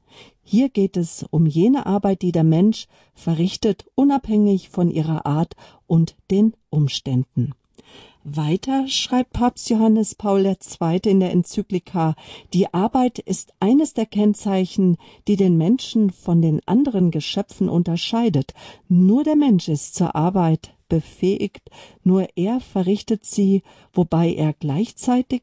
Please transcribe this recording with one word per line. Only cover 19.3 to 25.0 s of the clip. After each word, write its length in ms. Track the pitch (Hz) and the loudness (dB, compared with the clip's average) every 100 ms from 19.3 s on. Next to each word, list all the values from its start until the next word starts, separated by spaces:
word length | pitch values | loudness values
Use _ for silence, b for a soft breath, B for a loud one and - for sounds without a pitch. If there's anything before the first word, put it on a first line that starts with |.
| 302 | 2
Mensch 320 | 285 190 - | 4 2 0
ist 260 | 147 - - | -4 -4 -2
zur 200 | 175 - | -2 0
Arbeit 600 | 165 196 165 160 - _ _ | 0 2 2 0 -4 _ _
befähigt, 800 | 165 - - 180 196 202 - - B B B 185 | -4 -4 -4 -2 -2 -6 -10 -20 B B B 0
nur 220 | 190 180 - | 2 0 -4
er 240 | 185 254 | -4 -4
verrichtet 640 | - 196 180 208 - 214 - | -4 -4 -2 -2 -2 -6 -4
sie, 360 | - 196 196 b b b | 0 2 2 b b b
wobei 400 | - 175 165 170 | -2 0 0 0
er 200 | - 156 | 0 -2
gleichzeitig 880 | 151 151 139 233 - | -4 -4 -4 -4 -4